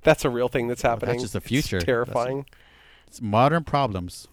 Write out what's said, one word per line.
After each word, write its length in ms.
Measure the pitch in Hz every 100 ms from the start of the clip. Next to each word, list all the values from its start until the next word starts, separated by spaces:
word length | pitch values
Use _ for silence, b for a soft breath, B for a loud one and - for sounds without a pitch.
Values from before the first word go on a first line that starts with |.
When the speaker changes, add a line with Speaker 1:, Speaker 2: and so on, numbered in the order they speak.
Speaker 1:
That's 200 | - 156
a 60 | 147
real 180 | 120 123
thing 200 | 143 120
that's 140 | 120
Speaker 2:
Well, 120 | 131
that's 80 | 117
Speaker 1:
happening. 180 | - 120
Speaker 2:
just 140 | 123
the 60 | 98
Speaker 1:
It's 80 | -
Speaker 2:
future. 300 | 127 151 95
That's 60 |
Speaker 1:
terrifying. 640 | 87 120 123 127 120 135 139 b b b b b b
Speaker 2:
it's 140 | -
modern 440 | 117 104 135 165
problems. 640 | 147 143 135 95 87 - -